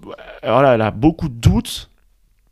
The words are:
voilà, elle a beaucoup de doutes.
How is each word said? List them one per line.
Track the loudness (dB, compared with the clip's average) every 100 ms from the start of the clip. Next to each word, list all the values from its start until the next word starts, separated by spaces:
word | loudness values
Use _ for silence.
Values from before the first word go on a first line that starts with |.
| -20 -20 -20 -12
voilà, | -2 2 4
elle | 2
a | 0
beaucoup | 0 0 0 -8
de |
doutes. | 0 0 0 -4 -12 -16 _ _ _ _ _ _